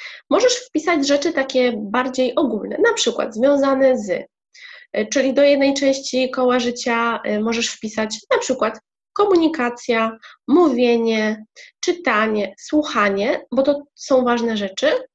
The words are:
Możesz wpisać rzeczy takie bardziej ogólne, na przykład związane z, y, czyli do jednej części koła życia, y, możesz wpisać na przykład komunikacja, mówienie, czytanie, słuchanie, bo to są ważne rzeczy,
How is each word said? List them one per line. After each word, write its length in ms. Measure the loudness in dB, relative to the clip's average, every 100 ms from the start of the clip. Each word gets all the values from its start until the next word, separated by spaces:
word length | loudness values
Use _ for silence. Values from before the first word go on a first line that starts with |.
| -20 -18 -2
Możesz 260 | 2 4 0
wpisać 520 | -4 -4 0 0 2
rzeczy 260 | 0 0
takie 400 | -2 -2 0 0 0
bardziej 580 | -4 -4 -4 0 0 0
ogólne, 420 | 0 -2 -6 0
na 160 | 0
przykład 420 | 2 -2 -2 -6 0
związane 640 | 2 4 2 2 2 2
z, 120 | -2
y, 180 | -6 -8 _ _ -20 -20 -20 _ -6 -2
czyli 200 | 0 0
do 100 | 4
jednej 300 | 4 4 2
części 580 | 2 0 0 -2 -2 -2
koła 280 | 0 0 0
życia, 600 | -2 -4 -4 -2 -2 -4 -4
y, 120 | -4
możesz 300 | -2 -2 -4
wpisać 480 | -6 -10 -6 -6 -6 -2
na 60 | -2
przykład 420 | 0 -2 -2 -6 _ _ _
komunikacja, 1040 | -2 2 4 2 0 -4 -4 -4 -2 -2 -4 -20 -18 2
mówienie, 960 | 4 4 4 2 2 2 0 0 -4 -8 -20 -20 -8
czytanie, 760 | -4 -2 0 0 0 0 -4 -8
słuchanie, 840 | -2 -2 0 0 0 0 -2 -4 -2
bo 120 | -2
to 200 | 2 0 -2 _
są 280 | 0 2
ważne 340 | 2 0 0 -2
rzeczy, 340 | -4 -2 0 0 -4